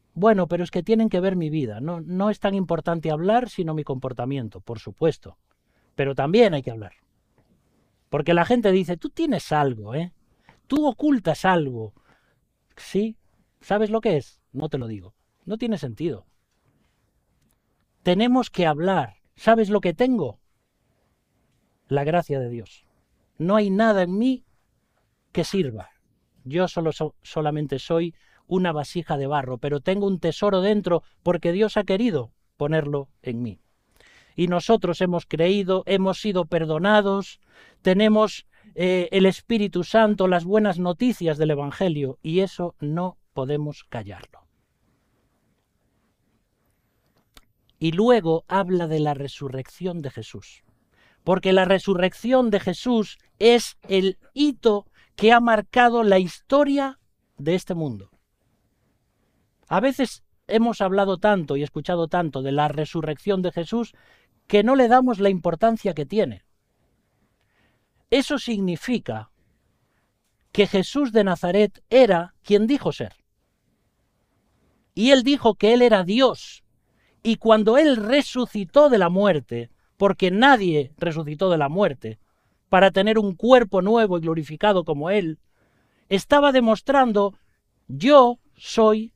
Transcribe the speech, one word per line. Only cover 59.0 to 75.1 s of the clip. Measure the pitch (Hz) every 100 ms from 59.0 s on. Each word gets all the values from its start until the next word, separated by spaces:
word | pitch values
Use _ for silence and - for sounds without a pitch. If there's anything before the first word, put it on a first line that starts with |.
| _ _ _ _ _ _ -
A | 175
veces | 262 269 247 - _ _ -
hemos | 220 233 208
hablado | 190 196 196 180
tanto | 208 202 147 143
y |
escuchado | 147 156 151 175 165
tanto | 180 165 135
de | 131
la | 143 147
resurrección | 147 151 170 156 147 202 190
de | 180
Jesús | 170 165 226 226 _ _ _ _ _ -
que | 208
no | 214 269
le | 240
damos | 247 254 202
la | 196
importancia | 190 175 165 226 226 196
que | 156 139
tiene. | 208 160 101 _ _ _ _ _ _ _ _ _ _ _ _ _ _ _ _ -
Eso | 262 - 285
significa | - 214 185 165 - 233 - 107 107 _ _ _ _ _ _ _ _ _ _ _ _
que | - 196
Jesús | 196 180 277 269
de | 220
Nazaret | 196 170 180 190 208 - -
era | 254 233 175 175 _
quien | - 202 220
dijo | 285 170
ser. | - 107 - _ _ _ _ _ _ _ _ _ _ _ _ _ _ _ _ _
Y | - 240